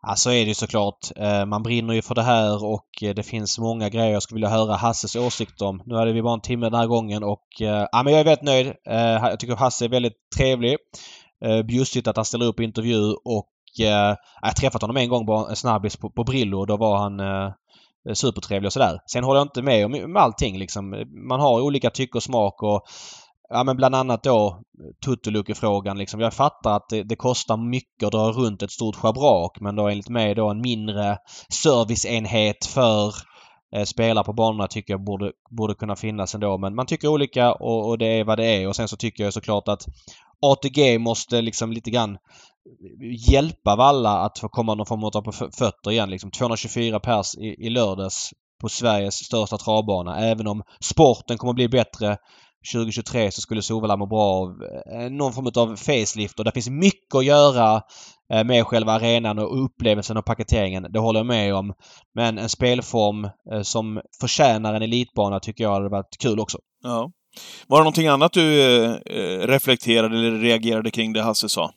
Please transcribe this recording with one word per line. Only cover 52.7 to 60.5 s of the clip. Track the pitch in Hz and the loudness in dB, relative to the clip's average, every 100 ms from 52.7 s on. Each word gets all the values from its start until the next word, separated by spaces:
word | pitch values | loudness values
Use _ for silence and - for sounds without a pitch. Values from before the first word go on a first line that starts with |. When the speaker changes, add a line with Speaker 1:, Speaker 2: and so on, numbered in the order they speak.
| 123 113 110 117 127 107 | -4 -4 -4 -4 0 0
Speaker 1:
så | - | -2
skulle | - 110 | -6 -6
Solvalla | 101 110 110 101 | -4 -4 0 -2
må | 101 | 0
bra | 107 | 2
av, | 104 95 92 92 - - - 117 | 2 2 -2 -8 -14 -14 -14 -10
eh, | 123 | -10
någon | 139 143 | -2 -4
form | 123 127 113 | -2 -4 2
av | 117 107 | 2 0
facelift. | - 139 107 107 104 - | 0 0 0 -4 -6 -2
Och | 107 | -4
det | |
finns | - 120 | -2 -6
mycket | 139 196 - _ 135 | 2 4 2 _ 0
att | 131 | 4
göra, | 147 147 127 113 110 - - - _ _ | 6 6 6 4 4 0 -20 -20 _ _
eh, | 113 | 0
med | 113 123 110 | 4 4 4
själva | 117 110 | 0 2
arenan | 110 117 117 113 107 | 0 2 2 0 -2
och | 107 135 131 | -2 -2 -4
upplevelsen | _ 120 104 101 107 | _ 0 2 0 -6
och | 107 | -4
paketeringen. | 117 110 | -4 0